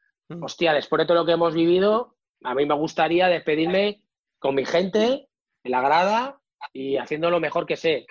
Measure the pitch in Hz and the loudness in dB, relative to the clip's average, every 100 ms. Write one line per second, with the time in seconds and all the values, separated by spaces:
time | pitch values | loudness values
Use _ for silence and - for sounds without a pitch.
0 | _ _ - 170 160 - 165 147 - 156 | _ _ -18 -14 -12 -2 0 0 0 0
1 | 160 170 165 170 170 160 170 180 202 220 | 2 2 2 2 2 2 2 4 4 0
2 | 247 _ _ _ - 127 147 147 156 - | -2 _ _ _ -6 -2 0 0 -2 -2
3 | 160 170 180 165 - 151 165 185 208 208 | 0 2 2 0 0 -2 0 0 0 -4
4 | _ _ _ _ 135 139 127 170 185 214 | _ _ _ _ -2 -2 0 0 0 0
5 | 226 277 - _ _ _ 123 127 135 160 | 0 -2 -6 _ _ _ -4 0 2 2
6 | 190 220 269 269 _ - - 131 135 135 | 2 0 -2 -10 _ -20 -16 -10 -4 -4
7 | 117 151 170 175 151 170 165 160 165 135 | -4 -4 0 0 0 -4 -4 -4 -2 -2
8 | - | -2